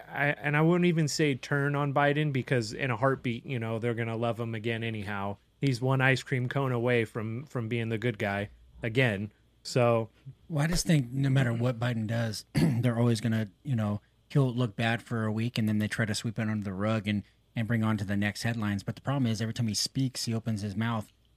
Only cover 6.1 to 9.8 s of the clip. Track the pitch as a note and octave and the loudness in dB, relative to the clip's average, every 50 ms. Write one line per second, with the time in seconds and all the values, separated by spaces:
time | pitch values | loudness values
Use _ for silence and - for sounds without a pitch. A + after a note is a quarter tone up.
6.1 | C3 B2+ - - C#3 B2+ B2+ A#2+ - C#3 C#3 B2+ B2 A#2+ A#2 B2 B2 A#2 A2 - | 4 2 0 -4 -4 -4 -2 -2 -2 -2 0 0 0 0 2 2 2 2 0 0
7.1 | - A#2+ G#2+ A2 A2+ B2 D#3 - - B2+ A2+ A2 B2 A#2 A2+ A2+ A2+ G#2+ A#2 B2 | -4 -6 -6 -6 -6 -8 -10 -8 -6 -6 -4 -2 -2 -2 -2 -2 -2 -2 -2 -2
8.1 | A2 - A2+ G2+ G2+ G2+ G#2 - - - - - - - - A#2 G#2+ C3 C3 A#2 | -2 -2 -2 -2 -2 -2 -4 -6 -10 -18 -20 -20 -12 -8 -6 -2 2 2 2 2
9.1 | G2+ F#2+ G#2+ G#2 - _ _ _ _ _ - - - C3 | 2 -2 -4 -8 -10 _ _ _ _ _ -14 -2 2 4